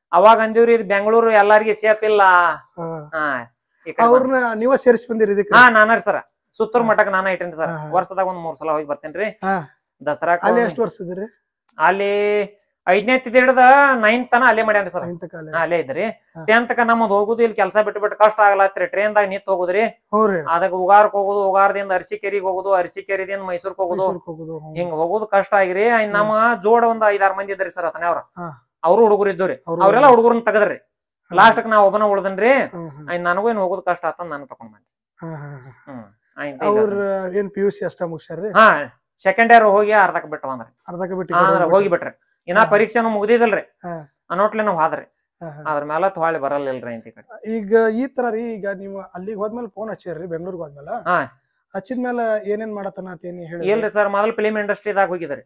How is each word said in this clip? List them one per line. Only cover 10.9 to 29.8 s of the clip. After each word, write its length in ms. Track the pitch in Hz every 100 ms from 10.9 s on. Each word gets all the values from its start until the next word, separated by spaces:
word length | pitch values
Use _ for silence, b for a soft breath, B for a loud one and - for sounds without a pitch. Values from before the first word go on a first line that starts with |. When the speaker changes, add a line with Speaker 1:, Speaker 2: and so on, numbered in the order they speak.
| -
Speaker 2:
ಇದ್ರಿ? 260 | 175 180 220 _ _ _ _ -
Speaker 1:
ಅಲ್ಲಿ 340 | 160 196 202 202 208 208 196 - _ _ -
ಐದನೇ 300 | 190 208 262
ಹಿಡಿದ 460 | 254 240 254 262 247 269 285
ನೈನ್ತ್ 360 | 254 214 240 254
ತನ 120 | 240 254
ಅಲ್ಲೇ 160 | 220
ಮಾಡ್ಯಾನ್ರಿ 300 | 220 208 185
ಸರ್. 100 | 175
Speaker 2:
ನೈನ್ತ್ 240 | 175 175 175
ಕಾಲೇಜ್. 280 | 165 156
Speaker 1:
ಹಾ, 60 | 160
ಅಲ್ಲೇ 180 | 160 170
ಇದ್ರಿ. 260 | 139 139
Speaker 2:
ಹಾ. 400 | 220 214 _ 160
Speaker 1:
ಟೆಂತ್ 280 | 160 226 240
ಕ 80 | 403
ನಮ್ಮದ್ 300 | 233 233 226
ಹೋಗುದು 320 | 196 208 226
ಇಲ್ಲಿ 140 | 233 214
ಕೆಲಸ 200 | 196 208
ಬಿಟ್ಟು 240 | 208 202
ಬಿಟ್ಟು 180 | 208 202
ಕಷ್ಟ 220 | 214 214
ಆಗಲತ್ರಿ. 460 | 208 196 196 196 180
ಟ್ರೈನ್ 280 | 185 208
ದಾಗ 140 | 208 202
ನಿಂತ್ 200 | 196 -
ಹೋಗುದ್ರಿ. 360 | 190 175 185
Speaker 2:
ಹ್ಞೂ 420 | 226 - _ 208 214
ರೀ. 120 | 185 151
Speaker 1:
ಅದಕ್ಕೆ 280 | 165 185 180
ಉಗಾರಕ್ 360 | 185 202 214
ಹೋಗುದು, 360 | 202 196 202 196
ಉಗಾರದಿಂದ 440 | 190 196 196 196
ಅರಸೀಕೆರೆಗೆ 520 | 185 175 214 202 202
ಹೋಗುದು, 280 | 185 185 185
ಅರಸೀಕೆರೆದಿಂದ 720 | 190 175 196 190 196 190 196
ಮೈಸೂರ್ಕ್ 360 | 190 175 190 180
ಹೋಗುದು. 240 | 185 180
Speaker 2:
ಮೈಸೂರ್ಕ್ 220 | 190 185
ಹೋಗುದು, 340 | - 160 160 160
ಹ್ಞೂ. 160 | 156
Speaker 1:
ಹಿಂಗ್ 180 | 156 175
ಹೋಗುದು 340 | 156 170 208 214
ಕಷ್ಟ 280 | 196 190
ಆಗಿರಿ. 300 | 208 190 185 220 233
ಇನ್ 160 | 214
ನಮ್ಮ 200 | 202 214
Speaker 2:
ಹ್ಮ್. 300 | 214 226 233
Speaker 1:
ಜೋಡ 220 | 196 233
ಒಂದ್ 200 | 233 226
ಐದಾರು 300 | 214 202 196
ಮಂದಿ 180 | 190 196
ಇದ್ರಿ 180 | 190 180
ಸರ್, 140 | 180
ಅತನೇ 220 | 170 156 170
ಅವ್ರ. 120 | 156 - -
Speaker 2:
ಹಾ. 120 | 175 143 _ _
Speaker 1:
ಅವ್ರು 180 | 160 196
ಹುಡುಗರು 280 | 233 208 202
ಇದ್ದವ್ರಿ. 260 | 175 185 - -
Speaker 2:
ಅವ್ರು 160 | 165